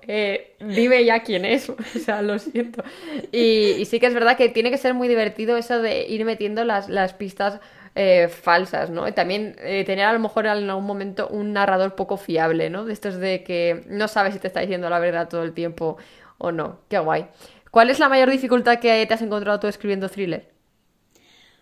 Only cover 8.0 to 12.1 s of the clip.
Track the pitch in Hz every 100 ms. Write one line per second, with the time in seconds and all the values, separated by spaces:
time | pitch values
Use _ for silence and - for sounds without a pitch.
8 | 196 180 170 170 - 175 185 151 147 165
9 | - 202 175 202 214 - 135 196 190 190
10 | 202 226 220 226 214 208 202 196 202 202
11 | 196 196 - 208 208 208 202 190 190 190
12 | 190